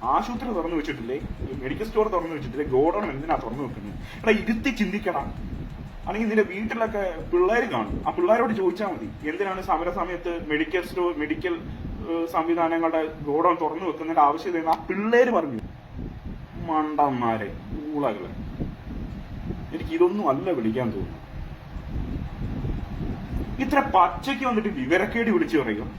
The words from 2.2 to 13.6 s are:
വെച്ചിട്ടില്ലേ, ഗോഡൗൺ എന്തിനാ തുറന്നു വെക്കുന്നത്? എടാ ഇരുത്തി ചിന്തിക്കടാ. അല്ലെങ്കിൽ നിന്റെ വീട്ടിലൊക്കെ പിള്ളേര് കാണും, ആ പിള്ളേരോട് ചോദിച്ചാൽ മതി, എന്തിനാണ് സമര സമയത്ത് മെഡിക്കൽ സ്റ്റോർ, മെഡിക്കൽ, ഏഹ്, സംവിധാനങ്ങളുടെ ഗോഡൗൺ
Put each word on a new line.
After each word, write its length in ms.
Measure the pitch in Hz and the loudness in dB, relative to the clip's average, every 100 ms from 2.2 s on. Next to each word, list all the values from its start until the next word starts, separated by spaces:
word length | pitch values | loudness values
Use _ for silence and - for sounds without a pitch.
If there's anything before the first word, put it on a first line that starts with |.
| 165 | -2
വെച്ചിട്ടില്ലേ, 460 | 156 131 120 147 127 | -6 -6 -4 2 4
ഗോഡൗൺ 300 | 151 196 214 | 6 4 0
എന്തിനാ 260 | 135 156 147 | -4 -2 0
തുറന്നു 180 | 120 117 | 0 -4
വെക്കുന്നത്? 360 | 131 - 101 95 - - | -6 -6 -8 -10 -10 -4
എടാ 80 | - | 4
ഇരുത്തി 400 | 220 - 226 277 | 4 4 0 0
ചിന്തിക്കടാ. 640 | 233 202 196 202 156 139 - - - - - - - - | 0 0 0 0 0 -2 -6 -8 -8 -8 -10 -12 -10 -6
അല്ലെങ്കിൽ 220 | 202 226 | -2 2
നിന്റെ 260 | 214 208 | 4 2
വീട്ടിലൊക്കെ 600 | 185 220 233 220 214 190 165 - | 0 -4 0 0 0 -2 -4 0
പിള്ളേര് 380 | 175 185 233 254 | 4 6 4 2
കാണും, 340 | 131 104 123 - | 0 -2 -2 -2
ആ 20 | |
പിള്ളേരോട് 420 | 170 180 226 240 | 0 4 6 4
ചോദിച്ചാൽ 340 | 208 185 175 208 | 2 2 0 -4
മതി, 420 | 147 113 - 147 | -4 -8 -6 -6
എന്തിനാണ് 340 | 170 196 190 | -2 -2 -2
സമര 280 | 185 165 175 | 0 0 2
സമയത്ത് 580 | 180 175 175 180 170 151 | -2 -2 -4 -4 -4 -2
മെഡിക്കൽ 380 | 151 156 185 175 | 0 2 0 -2
സ്റ്റോർ, 300 | 185 175 156 | 0 0 0
മെഡിക്കൽ, 440 | 147 156 180 170 - - - - - | -2 -2 -2 -4 -6 -10 -8 -8 -4
ഏഹ്, 160 | 165 165 | -2 0
സംവിധാനങ്ങളുടെ 840 | 180 165 170 165 165 165 160 156 - | 0 2 4 4 4 2 2 0 -4
ഗോഡൗൺ 340 | 143 147 175 170 | 0 4 4 4